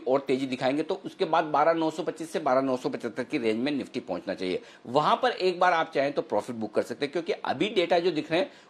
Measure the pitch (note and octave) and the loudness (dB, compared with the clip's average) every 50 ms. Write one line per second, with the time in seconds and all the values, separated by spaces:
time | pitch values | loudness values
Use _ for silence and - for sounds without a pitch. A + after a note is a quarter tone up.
0 | - A#2+ C3 C#3 C#3 - C3+ B2+ C#3 C3 B2+ B2 C3+ C3 C#3 D3 D#3 - G3 - | 2 2 2 2 2 2 0 0 0 -2 -4 -2 0 0 0 0 0 -2 -4 -6
1 | - D3+ - - F#3+ E3 D#3+ E3 E3+ D#3 D3+ C#3+ D3+ E3 E3+ E3 D#3+ D#3+ D3+ - | -8 -10 -6 -4 -2 2 2 2 2 2 2 4 4 4 4 2 2 -2 -2 -2
2 | E3+ D#3+ D#3+ - E3 D#3 - F#3+ D#3+ C#3 B2+ C3 C3+ C3+ B2+ B2 - D3 B2+ A#2+ | -4 -6 -6 -6 -6 -6 -4 -2 0 2 4 4 4 2 0 0 -2 -4 -4 -4
3 | B2 A#2 - - B2 - D3+ D3 A#2 A2 A2 A2 B2 D3 D3+ C3 G2+ - - C#3 | -6 -6 -6 -6 -4 -4 -2 0 0 0 0 2 0 -2 -2 -2 -4 -6 -8 -8
4 | - - F#2 F2 - G2+ F#2 D#2+ F#2 F2+ F2+ E2+ - - - - - - A#2+ C#3+ | -6 -6 -6 -6 -4 -6 -4 -4 -2 -2 -2 -2 -4 -8 -20 -18 -8 -2 0 2
5 | D3+ F3+ A3+ A#3 C4 B3 - - F3+ F#3 F3+ F3 F3+ F3+ F3 E3 D#3+ - - D3 | 4 4 4 2 2 0 0 0 0 0 2 2 4 4 4 4 2 0 0 0
6 | C#3 C#3+ C#3+ F3 - - - G#2 G2+ - B2 A2+ A2 G#2 - A2+ G2+ - A#2+ - | 0 0 0 -2 -2 0 0 -2 -2 -2 -4 -6 -6 -4 -2 -2 -2 -2 -2 -4
7 | D3 C#3 - F3+ D#3+ F#3+ G3+ - - - F3+ C3 F3 G#3+ A#3 G3+ E3+ E3+ F3+ F3 | -4 -2 -2 -4 -4 -4 -4 -4 -2 -4 -2 0 -2 0 2 2 2 4 4 2
8 | E3+ F#3 E3 D3 D3+ - D#3+ E3+ F#3+ - - - - - | 2 2 0 -2 -2 0 0 0 0 -2 -6 -12 -18 -12